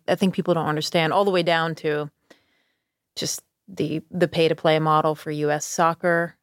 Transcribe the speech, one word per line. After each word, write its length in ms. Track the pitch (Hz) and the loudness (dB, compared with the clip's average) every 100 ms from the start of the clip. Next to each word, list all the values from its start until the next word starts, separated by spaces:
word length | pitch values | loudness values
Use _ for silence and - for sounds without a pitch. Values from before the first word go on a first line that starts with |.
| - | -2
I 60 | 180 | 0
think 180 | 190 | 0
people 180 | 185 180 | 0 0
don't 140 | 165 151 | 0 0
understand, 460 | 151 - 175 160 | -4 -2 0 2
all 120 | 165 | 2
the 60 | 202 | 2
way 120 | 180 | 2
down 300 | 170 165 165 156 | 2 0 -2 -4
to 340 | 156 147 147 - _ _ _ _ _ _ _ _ _ - | -4 -4 -6 -12 _ _ _ _ _ _ _ _ _ -10
just 260 | - - - _ - | -8 -8 -12 _ -12
the, 340 | 185 151 160 - | -6 -4 -4 -6
the 180 | 185 170 | -2 0
pay 200 | 170 160 | 2 0
to 60 | |
play 240 | 160 165 156 | 2 2 2
model 340 | 156 156 156 | 4 2 2
for 160 | 151 165 | -2 -6
U 200 | 151 147 | -4 -2
S 140 | 151 | -2
soccer. 720 | - - 165 165 180 170 170 - | -4 0 0 0 0 0 -2 -8